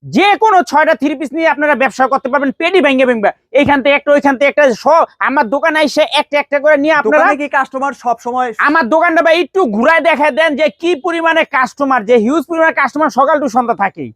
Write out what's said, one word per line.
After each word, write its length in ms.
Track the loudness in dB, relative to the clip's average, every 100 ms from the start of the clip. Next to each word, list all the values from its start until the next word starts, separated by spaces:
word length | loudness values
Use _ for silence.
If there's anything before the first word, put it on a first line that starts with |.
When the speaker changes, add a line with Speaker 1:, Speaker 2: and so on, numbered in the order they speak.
Speaker 1:
যে 240 | -2 0 2 2
কোনো 140 | 2 2 2
ছয়টা 240 | 0 2 0
থ্রি 120 | -2 -4
পিস 100 | -8 -2
নিয়ে 160 | -2
আপনারা 200 | 0 0 0
ব্যবসা 240 | -2 0 0
করতে 160 | 0 -2
পারবেন, 200 | -2 -2 -2
পেডি 200 | 0 2 2
ভেঙে 200 | 2 0
ভেঙে, 220 | 0 -2 -4 _ 0
এইখান 200 | 2 2
থেকে 120 | 2 0
একটা, 120 | 2 2
ওইখান 180 | 2 0
থেকে 120 | 0
একটা, 140 | 2 0 0
স-, 240 | 2 2 2 _ -2
আমার 180 | -2 -2 -2
দোকানে 240 | -2 0 -2
এসে 160 | 0 0 -2
একটা 140 | -2 -4
একটা 140 | -2 -2
করে 120 | 2 2
নিয়ে 120 | 2 0
আপনারা। 180 | 0 2
Speaker 2:
দোকানে 180 | 2 0
কি 60 | -2 -4
কাস্টমার 380 | -4 -6 -6 -6
সব 140 | -6 -6 -6
সময়? 240 | -6 -6 -2 0
Speaker 1:
আমার 180 | 0 2
দোকানটা 280 | 2 2 2 2
ভাই 100 | 2 0
একটু 160 | -2 -2 0
ঘুরায় 280 | 2 2 2
দেখায় 240 | 0 0 0
দেন 100 | -2 0
যে 60 | -4 -2
কি 100 | -4 -2 -4
পরিমাণে 380 | -4 0 0 0 -2
কাস্টমার, 460 | -4 -2 -2 -2 2
যে 60 | 2 2
হিউজ 180 | -2 -4
পরিমাণে 240 | -2 0 0
কাস্টমার 360 | -4 -2 -2 0
সকাল 180 | 0 0
to 60 | 0 -2
সন্ধ্যা 200 | -2 -2
থাকেই। 260 | -4 -6 -14